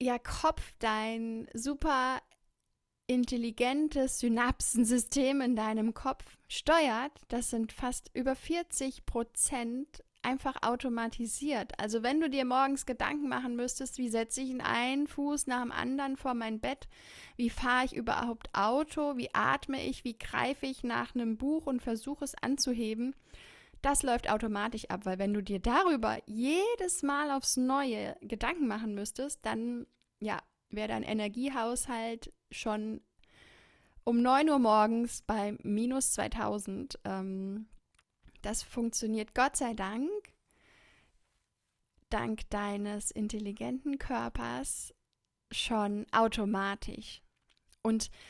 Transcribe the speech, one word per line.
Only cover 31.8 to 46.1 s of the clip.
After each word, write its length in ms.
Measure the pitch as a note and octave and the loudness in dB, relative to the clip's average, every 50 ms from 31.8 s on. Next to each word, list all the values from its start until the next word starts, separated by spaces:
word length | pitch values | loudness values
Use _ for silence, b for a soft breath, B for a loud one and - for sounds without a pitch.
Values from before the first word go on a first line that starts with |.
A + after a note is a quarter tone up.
| - - B3 A3+ A3+ A3+ A3+ A3+ - - - _ _ - | -4 -4 -4 -4 -4 -4 -6 -8 -10 -14 -16 _ _ -14
schon 520 | - - - A3+ G#3+ G#3+ G#3+ A3 A3 - - _ _ b b b b b b b b b b b b b b b b b - | -10 -6 -2 -2 -2 -2 -2 -4 -6 -8 -10 _ _ b b b b b b b b b b b b b b b b b 0
um 180 | A#3+ A#3 A#3 | 4 4 6
neun 260 | A#3+ B3+ C4 C#4 D#4 D#4 | 8 8 8 8 8 8
Uhr 100 | D4 C4+ | 6 6
morgens 640 | A#3+ A3 G#3+ G#3+ G#3+ A3 A3+ A#3 A#3+ A#3 - - | 8 8 8 8 8 6 4 2 0 -2 -4 -4
bei 380 | - - G#3+ G#3+ G3+ G#3 G#3 - | -2 -2 0 0 0 -2 -4 -4
minus 500 | - G3 G3+ G#3+ A#3 A#3+ C4 C4+ C4 - | -2 0 0 2 2 2 2 2 2 2
zweitausend. 880 | - - G#3 A3 - A3+ G#3+ G#3+ G#3 G#3 - - F#3+ G3 C#4 C4+ - - - | 2 0 0 -2 -2 -2 0 0 -2 -2 -4 -6 -6 -6 -6 -8 -10 -8 -6
Ähm, 640 | G3 F#3+ F#3+ F#3+ F#3+ F#3+ F#3+ F#3+ G3 G3 G#3+ A3 - - - _ _ _ _ _ _ _ _ - - - - | -4 -4 -4 -4 -4 -4 -4 -4 -6 -6 -8 -10 -12 -16 -20 _ _ _ _ _ _ _ _ -20 -20 -16 -10
das 220 | - G3+ A3 - | -6 -4 -4 -4
funktioniert 720 | - - - B3 A#3 A3+ - - A3+ A3 A3 A3 G#3+ - - | -6 -6 -4 -2 -2 -2 -2 -2 -2 0 0 -2 -2 0 2
Gott 220 | A#3+ B3+ D4 - | 4 4 4 2
sei 180 | - C#4 A#3 A3+ | 0 -2 -2 -2
Dank, 360 | G#3 F#3+ F#3+ G#3 A#3 C#4 E4 G#4 G#4 - - _ _ b b b b b b b b b b b b b b b b _ _ _ _ _ _ _ _ _ _ _ _ _ _ _ _ _ - | -4 -4 -4 -4 -4 -2 -2 -4 -6 -8 -10 _ _ b b b b b b b b b b b b b b b b _ _ _ _ _ _ _ _ _ _ _ _ _ _ _ _ _ -2
dank 400 | - G#3 A#3 A3+ G#3+ G#3+ - - | -2 0 0 0 -2 -4 -4 -4
deines 640 | - G#3 G#3 G#3 G3+ G3+ G#3 G#3 G#3 G#3+ G#3 - | -2 -2 -2 -2 -2 -2 -2 -4 -4 -4 -4 -4
intelligenten 880 | - A3 G#3 G#3+ - G#3+ G#3+ G3+ G3+ - A3+ A#3+ B3+ C4 - D4 C#4 C4+ | -2 -2 -2 -2 -2 -4 -4 -6 -6 -4 -4 -4 -4 -4 -2 -4 -4 -2
Körpers 960 | - - C4 A3+ A#3 A#3 - - A#3 A#3 A#3+ B3+ C#4 - - - - - - _ _ _ _ _ _ _ _ _ _ - | -2 -2 -2 -2 -2 -4 -4 -4 -4 -4 -4 -4 -4 -6 -6 -8 -8 -12 -14 _ _ _ _ _ _ _ _ _ _ -8
schon 540 | - - - - A#3 G#3+ G#3 G3+ G#3 G#3 G#3+ - | -6 -4 -2 0 0 0 0 0 -2 -2 -2 2